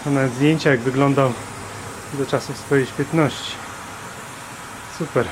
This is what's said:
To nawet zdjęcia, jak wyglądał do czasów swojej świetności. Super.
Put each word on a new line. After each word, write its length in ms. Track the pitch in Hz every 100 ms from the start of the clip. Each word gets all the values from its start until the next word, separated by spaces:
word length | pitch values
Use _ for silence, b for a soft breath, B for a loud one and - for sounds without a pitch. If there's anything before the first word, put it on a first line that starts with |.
To 80 | 147
nawet 200 | 139 135
zdjęcia, 380 | 120 147 160 160
jak 80 | 131
wyglądał 540 | 120 131 139 139 135 117 - - - - - - -
do 120 | 139 135
czasów 320 | 135 - 139
swojej 280 | - 139 127
świetności. 720 | - 143 160 147 - - - - - - - - - - - - - - - - -
Super. 280 | 156 131 110